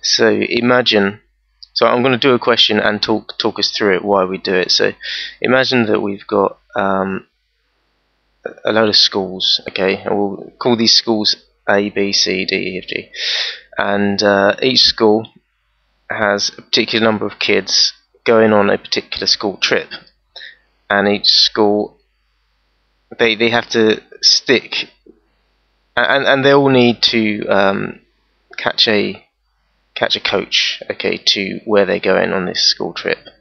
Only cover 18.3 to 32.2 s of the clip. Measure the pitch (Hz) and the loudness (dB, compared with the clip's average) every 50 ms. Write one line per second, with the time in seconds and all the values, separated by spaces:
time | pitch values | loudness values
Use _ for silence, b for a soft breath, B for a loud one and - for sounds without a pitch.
18.3 | 117 113 110 110 107 104 101 101 98 92 - - - 107 - _ - - - 92 | 4 4 6 4 4 4 2 2 0 -2 -4 -6 -6 -6 -6 _ -10 -6 -2 -2
19.3 | - - - 104 92 - - - 131 101 - - - - - _ _ _ _ _ | -2 -2 -2 -6 -4 -4 -2 -2 -2 -2 -4 -6 -14 -18 -20 _ _ _ _ _
20.3 | _ B B B B B B B _ _ _ _ 104 101 98 101 104 101 - - | _ B B B B B B B _ _ _ _ 0 2 2 2 0 0 0 0
21.3 | - - - - - - 107 104 104 104 107 - _ _ _ _ _ _ _ _ | 2 2 0 0 2 2 2 2 2 0 -2 -4 _ _ _ _ _ _ _ _
22.3 | _ _ _ _ _ _ _ _ _ _ _ _ _ _ _ _ - - 120 117 | _ _ _ _ _ _ _ _ _ _ _ _ _ _ _ _ -4 0 0 0
23.3 | 110 101 117 117 117 120 113 - - 117 110 110 107 - - _ - - - - | 2 2 0 0 0 -2 -4 -2 0 2 2 2 2 0 -4 _ -18 -2 0 0
24.3 | - - - - 135 113 - - - - - - _ _ _ - - _ _ _ | 0 0 2 2 2 2 2 -2 -8 -8 -8 -8 _ _ _ -20 -20 _ _ _
25.3 | _ _ _ _ _ _ _ _ _ _ _ _ _ - 120 - 131 139 139 - | _ _ _ _ _ _ _ _ _ _ _ _ _ -2 0 2 0 0 2 2
26.3 | 135 139 131 139 139 143 143 135 135 127 123 120 117 - - - - 117 110 107 | 2 4 4 4 4 6 4 4 4 4 4 4 2 2 -2 0 0 0 0 0
27.3 | 104 104 - - 101 98 98 98 98 104 101 - - - _ _ _ _ _ _ | -2 -4 -2 0 0 2 2 2 0 -2 -4 -8 -10 -14 _ _ _ _ _ _
28.3 | _ _ _ _ - - - 123 - - - 120 110 104 101 101 95 - _ _ | _ _ _ _ -14 -6 -6 -6 0 0 0 2 2 0 0 -2 -6 -10 _ _
29.3 | _ _ _ _ _ _ _ _ _ _ _ _ _ - - - - 104 - - | _ _ _ _ _ _ _ _ _ _ _ _ _ -4 -2 -2 -2 -2 -4 -2
30.3 | - 98 - - - - - - - - - - 101 - - 95 90 92 - - | -2 -2 -4 -2 -2 -2 -2 -2 -6 -8 -8 -10 -10 -4 -4 -4 -4 -2 -2 -2
31.3 | - 110 98 95 98 - - 110 107 101 101 92 92 92 - 95 92 92 | -2 0 -2 -6 -6 -10 -4 0 2 2 4 4 0 -2 0 0 2 2